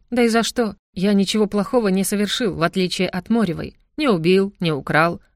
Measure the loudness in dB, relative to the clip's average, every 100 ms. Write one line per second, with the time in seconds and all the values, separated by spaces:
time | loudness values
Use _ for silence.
0 | _ 0 2 2 0 -2 -4 -6 _ -4
1 | 2 2 2 0 0 -2 0 0 2 0
2 | 0 -2 -2 -2 -4 -2 -2 0 -2 -2
3 | -4 -4 -2 0 0 -4 -10 -14 _ -4
4 | 0 2 4 2 2 -2 -4 -2 0 2
5 | 2 -2 -12